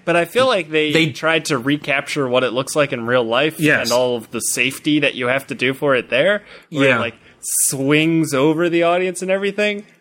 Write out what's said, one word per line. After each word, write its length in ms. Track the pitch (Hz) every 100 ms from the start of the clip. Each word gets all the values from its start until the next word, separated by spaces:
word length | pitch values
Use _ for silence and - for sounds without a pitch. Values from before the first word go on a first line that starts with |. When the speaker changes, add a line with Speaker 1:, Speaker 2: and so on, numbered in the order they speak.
Speaker 1:
but 100 | - 170
I 100 | 170
feel 200 | 233 262
like 240 | 208 156
they 220 | 156 151
Speaker 2:
they 180 | 160 160
Speaker 1:
tried 360 | 123 160 160 160
to 120 | 139
recapture 720 | 131 147 147 139 139 147 131
what 160 | 123
it 80 | 123
looks 240 | 120 135 156
like 160 | 139
in 140 | 127 113
real 180 | 127
life 340 | 113 120 156 151
Speaker 2:
Yes. 320 | 151 131 120
Speaker 1:
and 80 | 123
all 180 | 127 120
of 140 | 107
the 100 | 117
safety 600 | - 135 123 - 156 151
that 140 | 139 123
you 100 | 123
have 200 | 135 -
to 60 |
do 200 | 127 127
for 200 | 135 143 127
it 140 | -
there. 340 | 120 175 208 - - -
Where 180 | 151 135
Speaker 2:
Yeah. 60 | 120
Speaker 1:
it, 40 |
like, 140 | 117 - - _ - - -
swings 640 | 135 135 151 160 165 147
over 360 | 135 151 160 175
the 120 | 170
audience 360 | 170 175 185 180
and 80 | 185
everything. 540 | 196 196 196 208 202 208 _